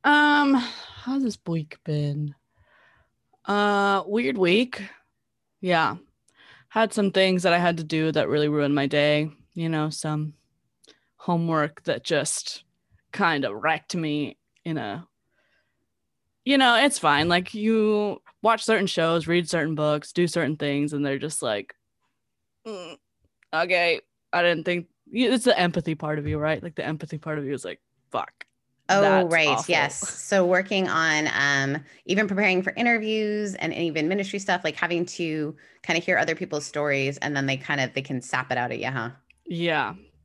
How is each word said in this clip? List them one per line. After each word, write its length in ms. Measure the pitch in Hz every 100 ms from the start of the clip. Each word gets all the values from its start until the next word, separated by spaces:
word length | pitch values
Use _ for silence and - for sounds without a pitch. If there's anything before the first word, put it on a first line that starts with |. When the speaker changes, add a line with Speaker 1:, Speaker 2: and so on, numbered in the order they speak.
Speaker 1:
Um, 520 | 285 294 294 294 285 269
how's 680 | 240 - - - - 277
this 140 | 254 - -
week 300 | 165 151 - -
been? 500 | 147 147 147 147 143 _ _ _ _ _ _ _ _ _ _ -
Uh, 580 | 208 208 202 202 196 180
weird 320 | 208 254 240
week. 440 | 175 202 254 - 196 - _ _ _ _ _ _
Yeah. 340 | 185 170 147 95 - _ _ _ - - _
Had 220 | 214 226
some 180 | - 202
things 320 | 190 190 185
that 100 | 180
I 40 | 175
had 180 | 175 170
to 60 |
do 280 | 156 160 160
that 160 | 156 -
really 220 | 147 151
ruined 260 | 147 143 143
my 100 | 139
day. 420 | 147 147 151 151 - _
You 160 | 175 165
know, 200 | 160 151
some 440 | 151 160 151 151 151 _ _ _ _ - _ _ _
homework 680 | - 170 165 156 147 -
that 200 | - 123
just 600 | - 156 147 - - - _ _ _ _ _
kind 340 | - 185 151 127
of 100 | 104
wrecked 320 | 147 151 - 180
me 420 | 156 147 135 - _ _ 170
in 120 | 156
a, 300 | 110 110 175 _ _ _ _ _ _ _ _ _ _ _ _ _ 254
you 120 | 277
know, 180 | 254 233
it's 240 | 277 -
fine. 300 | 156 143 170
Like, 240 | 175 180
you 680 | 214 214 220 214 208 208 - - _
watch 220 | 220 220 -
certain 220 | 220 190
shows, 400 | - 165 170 160
read 220 | 175 165
certain 260 | 170 156 156
books, 360 | 151 147 -
do 160 | - 175
certain 300 | 175 143 156
things, 340 | 147 143 147
and 120 | 147 143
they're 140 | 135
just 220 | 147 -
like, 340 | 123 104 98 - _ _ _ _ _ _ _ _ 220
"Mm, 300 | 285 165 - _ _ _ _ _
okay, 480 | 156 180 180 170 156 _ _ _
I 80 | 175
didn't 240 | 175 165 165
think," 220 | 175 170 _ _
y-, 220 | 220 247
it's 160 | 254 240
the 120 | -
empathy 380 | 180 170 165 156
part 240 | 151 151
of 80 | 147
you, 120 | 151
right? 220 | 151 156
Like, 140 | 175 -
the 100 | 147
empathy 320 | 156 156 151
part 180 | 160 151
of 60 | 139
you 80 |
is 100 | 139
like, 160 | 90 - _ _ _
"Fuck, 340 | 113 73 _ - _ _ _ -
Speaker 2:
Oh, 100 | 196
Speaker 1:
that's 300 | 202 190 175
Speaker 2:
right. 160 | 165 151
Speaker 1:
awful." 240 | - 170
Speaker 2:
Yes. 260 | 165 143 - - -
So 240 | - 196 180
working 440 | 180 190 196 185
on, 400 | 160 160 151 151
um, 480 | 107 143 139 139 151 143 - -
even 220 | 196 202
preparing 340 | 196 208 185
for 120 | 190 -
interviews 800 | 240 233 214 220 208 214 208 190
and 180 | 160
even 360 | - 170 156 151
ministry 300 | 196 196 202
stuff, 220 | 196 180 160
like, 100 | 147
having 300 | 170 170 175
to 500 | - 165 156 147 147 - _
kind 140 | - 165
of 60 |
hear 140 | 170 175
other 180 | 156 160
people's 300 | 185 147 143
stories, 520 | 151 147 139 135 139
and 160 | 143 143
then 80 | 139
they 100 | 135
kind 240 | - 143
of, 140 | 127
they 80 | 139
can 200 | 135 131
sap 300 | - 135 131
it 60 | 123
out 160 | 123
of 40 | 123
you, 100 | 127
huh? 200 | 131 113 131 _ _ -
Speaker 1:
Yeah. 500 | 170 170 151 113 92 - _